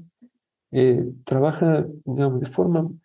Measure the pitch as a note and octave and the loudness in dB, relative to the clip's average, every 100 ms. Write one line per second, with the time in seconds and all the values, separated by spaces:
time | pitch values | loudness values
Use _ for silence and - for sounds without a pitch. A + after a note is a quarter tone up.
0 | - _ - _ _ _ _ C3 C3 A#2+ | -14 _ -20 _ _ _ _ 2 4 4
1 | - - - C3+ D3 D3 E3 D#3 - - | 0 -8 -4 0 0 2 2 2 -2 -8
2 | - C3 C#3 B2+ B2+ - F3+ E3+ D#3+ - | -8 -2 0 -2 -4 -2 0 0 -2 -8